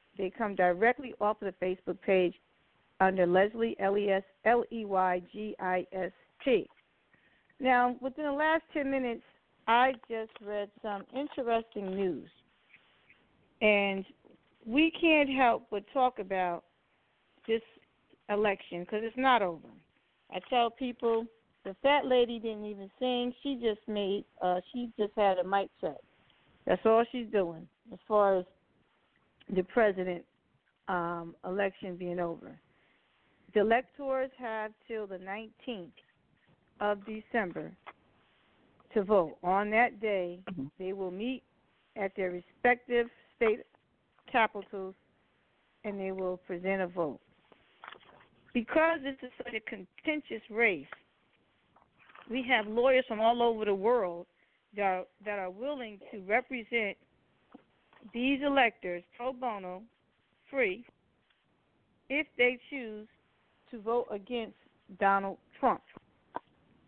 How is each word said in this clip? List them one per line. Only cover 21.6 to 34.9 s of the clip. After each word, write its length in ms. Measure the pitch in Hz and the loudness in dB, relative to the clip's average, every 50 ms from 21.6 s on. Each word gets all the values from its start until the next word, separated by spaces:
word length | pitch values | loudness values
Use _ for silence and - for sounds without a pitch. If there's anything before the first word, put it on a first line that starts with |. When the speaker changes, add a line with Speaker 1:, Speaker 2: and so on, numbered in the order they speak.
| _ | _
Speaker 1:
the 120 | 196 190 - - | -12 -12 0 4
fat 240 | 269 285 285 - | 4 4 4 4
lady 320 | 269 254 247 240 226 240 226 | 4 4 4 4 2 0 -6
didn't 260 | 220 226 214 208 208 | -6 -6 -6 -6 -8
even 240 | 208 208 196 196 196 _ | -8 -8 -10 -12 -16 _
sing. 340 | _ 254 254 247 247 247 247 247 - - | _ -2 -2 0 0 -2 -4 -6 -6 -6
She 140 | 285 277 | -6 -4
just 300 | 240 233 220 208 214 _ | 0 -2 -2 -2 -2 _
made, 380 | - 214 208 202 190 196 202 - _ _ - | -4 -4 -2 0 0 -2 -4 -6 _ _ -4
uh, 180 | - 180 180 185 - - | 0 0 0 0 -4 -6
she 200 | - 247 240 226 - | -8 -8 -8 -8 -2
just 160 | - 214 202 - | -4 -4 -2 2
had 220 | 226 208 196 190 | 2 4 4 4
a 60 | 180 180 | 2 0
mic 260 | 185 196 196 196 - _ _ | 0 0 0 0 -2 _ _
check. 180 | - 165 - - _ _ _ _ _ _ _ _ _ _ _ _ _ | -6 -6 -6 -8 _ _ _ _ _ _ _ _ _ _ _ _ _
That's 180 | - - 185 - | 0 0 4 4
all 160 | 220 220 226 233 233 | 6 6 6 4 2
she's 160 | - 247 233 | -4 -8 -6
doing 400 | 214 220 208 185 170 165 160 175 - _ _ _ 226 196 | -2 0 0 0 0 -4 -10 -14 -18 _ _ _ -20 -20
as 60 | 190 _ | -20 _
far 300 | - 214 208 202 196 190 | 2 4 4 6 6 4
as 80 | 185 180 - _ _ _ _ _ _ _ _ _ _ _ _ _ _ _ _ _ _ - - | 2 0 -4 _ _ _ _ _ _ _ _ _ _ _ _ _ _ _ _ _ _ -12 -2
the 120 | 202 185 | -2 -2
president, 640 | 180 - - 240 220 208 185 190 180 185 180 175 - _ _ _ _ _ _ _ _ _ _ _ _ | -2 0 2 4 4 4 2 0 -4 -4 -4 -6 -8 _ _ _ _ _ _ _ _ _ _ _ _
um, 480 | - 190 175 170 170 175 170 170 170 170 _ - | -4 -2 -2 -2 -2 -4 -6 -8 -12 -14 _ -10
election 500 | 180 185 202 202 196 190 - - 190 180 | -6 -2 -2 -2 -2 -4 -6 -10 -10 -10
being 240 | 175 185 180 175 180 | -8 -6 -6 -4 -4
over. 400 | 175 170 170 - - - 156 156 _ _ _ _ _ _ _ _ _ _ _ _ _ _ _ _ _ - - | -4 -4 -6 -10 -12 -18 -20 -20 _ _ _ _ _ _ _ _ _ _ _ _ _ _ _ _ _ -2 0
The 60 | 214 | 2
electors 720 | 202 220 226 247 254 - _ - 285 269 262 262 262 269 262 - | 4 4 2 2 0 -4 _ -10 -4 -4 -2 -2 -4 -6 -8 -10
have 340 | 254 226 220 220 214 214 214 _ _ | -10 -8 -6 -6 -8 -10 -12 _ _
till 180 | - | -12